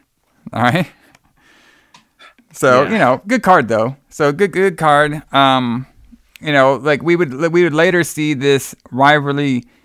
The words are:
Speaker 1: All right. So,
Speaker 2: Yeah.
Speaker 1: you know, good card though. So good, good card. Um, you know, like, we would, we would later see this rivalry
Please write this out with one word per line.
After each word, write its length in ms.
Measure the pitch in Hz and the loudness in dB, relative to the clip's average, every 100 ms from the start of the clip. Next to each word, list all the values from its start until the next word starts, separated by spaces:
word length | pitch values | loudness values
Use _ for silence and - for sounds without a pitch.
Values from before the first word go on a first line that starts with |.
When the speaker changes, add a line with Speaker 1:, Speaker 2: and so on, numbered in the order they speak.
| _ _ _ _ - | _ _ _ _ -12
Speaker 1:
All 80 | 113 | -4
right. 220 | 120 165 160 _ _ _ _ _ _ _ _ _ _ _ _ _ - _ _ | 0 0 -4 _ _ _ _ _ _ _ _ _ _ _ _ _ -20 _ _
So, 300 | - 135 127 | -2 2 2
Speaker 2:
Yeah. 80 | 143 | 2
Speaker 1:
you 60 | 214 | 0
know, 240 | 127 131 202 | 0 0 -2
good 160 | 226 | -2
card 260 | 185 180 110 | 2 2 2
though. 280 | 110 120 139 _ | -2 -2 -6 _
So 220 | - 147 | -2 -2
good, 200 | 147 202 | 0 -2
good 240 | 160 190 160 | 0 -2 0
card. 460 | 156 143 151 151 - | 2 2 2 -4 -4
Um, 540 | 139 135 131 123 120 131 _ _ - _ - | 0 2 2 -2 -6 -10 _ _ -20 _ -12
you 100 | 156 | -2
know, 220 | 143 131 127 | 2 2 2
like, 260 | 147 139 | -2 -2
we 140 | 147 175 | 0 0
would, 160 | 151 127 165 | -2 -4 -2
we 80 | 170 | 0
would 80 | 170 | 0
later 320 | 151 180 175 | 2 0 0
see 300 | 156 151 151 | -2 -4 -4
this 400 | 135 139 135 - - - | -2 0 0 -4 -16 -10
rivalry 760 | 123 139 151 143 143 143 123 - _ | 0 2 2 0 -4 -2 -4 -6 _